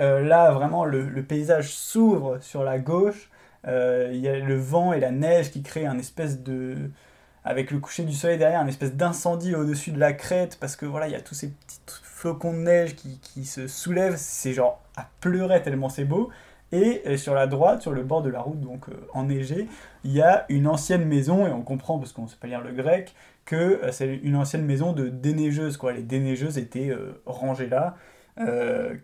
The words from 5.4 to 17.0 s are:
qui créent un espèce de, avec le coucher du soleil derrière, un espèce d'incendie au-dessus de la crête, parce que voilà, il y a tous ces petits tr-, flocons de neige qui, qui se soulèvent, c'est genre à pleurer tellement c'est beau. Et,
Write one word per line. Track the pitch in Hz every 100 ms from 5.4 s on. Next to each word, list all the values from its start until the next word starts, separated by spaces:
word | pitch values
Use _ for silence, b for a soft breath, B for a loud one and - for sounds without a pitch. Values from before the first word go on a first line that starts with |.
| 147
qui | 139
créent | 139 156 147
un | 127
espèce | 127 - 151 131
de, | 131 131 127 139 143 b b b b b
avec | - 127 135
le | 147
coucher | - -
du | 160
soleil | 143 170 165
derrière, | 156 170
un | 139
espèce | 135 139 135
d'incendie | 175 - 175 170 180 160
au-dessus | 151 147 -
de | 143
la | 147
crête, | 143 - 180 175 -
parce | 139 -
que | 147
voilà, | 147 156
il |
y | -
a |
tous | - 143
ces | 147
petits | 143 - - -
tr-, | -
flocons | - - 170 143 170
de | 165
neige | 170 175 165 143
qui, | 139 131
qui | - 135 135
se | 135 131
soulèvent, | - 175 175 190 165
c'est | - - 131
genre | 127 123 123 _ -
à | - -
pleurer | 180 180 185 180
tellement | 143 139 135
c'est | 139 139
beau. | 175 240 B B B B
Et, | 175 220 247